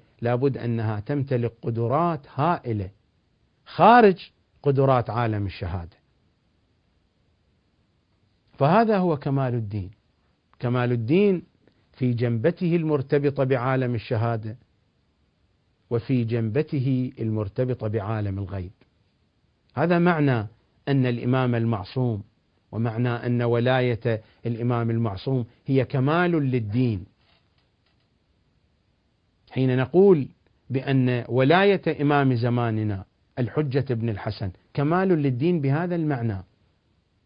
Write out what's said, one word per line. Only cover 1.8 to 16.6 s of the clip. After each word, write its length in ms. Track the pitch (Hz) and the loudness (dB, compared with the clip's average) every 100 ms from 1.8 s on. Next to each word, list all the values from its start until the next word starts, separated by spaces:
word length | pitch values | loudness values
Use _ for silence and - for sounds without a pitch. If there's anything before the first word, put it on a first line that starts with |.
| 117 139 170 156 - - | 0 0 0 -4 -8 -2
هائلة 540 | 156 170 123 107 92 - _ _ _ _ _ _ - | -2 -2 -4 -6 -6 -12 _ _ _ _ _ _ -8
خارج 680 | - 185 240 214 190 - _ _ _ | 4 8 8 8 4 -4 _ _ _
قدرات 460 | 143 135 135 127 113 | -2 2 4 4 2
عالم 360 | 110 117 107 98 | -2 -2 -2 -4
الشهادة، 520 | - 90 92 85 _ _ _ _ _ _ _ _ _ _ _ _ _ _ _ _ _ _ _ _ _ _ _ _ _ _ | -6 -8 -8 -10 _ _ _ _ _ _ _ _ _ _ _ _ _ _ _ _ _ _ _ _ _ _ _ _ _ _
فهذا 440 | - 139 196 226 202 | 0 4 4 4 2
هو 200 | 180 147 | 2 0
كمال 360 | 147 139 131 | 0 0 0
الدين. 380 | 120 107 104 92 - _ _ _ _ _ - | -2 -4 -6 -8 -14 _ _ _ _ _ -6
كمال 320 | 123 123 123 | -2 0 0
الدين 520 | 120 113 175 208 180 - _ _ _ _ | -2 0 2 2 0 -4 _ _ _ _
في 220 | - 127 | -4 -2
جنبته 600 | 117 120 117 143 175 180 170 | 0 -2 0 -2 0 0 0
المرتبطة 680 | 156 147 135 147 143 139 | 0 -2 0 0 0 0
بعالم 520 | 135 131 123 131 127 120 | 0 0 0 0 -2 -4
الشهادة 600 | - 113 117 117 107 120 _ _ _ _ _ _ _ _ _ _ _ _ - | -4 -2 -2 -2 -6 -14 _ _ _ _ _ _ _ _ _ _ _ _ -6
وفي 340 | 117 - 131 | -4 -2 -2
جنبته 880 | 113 117 110 104 | 0 -2 -2 -2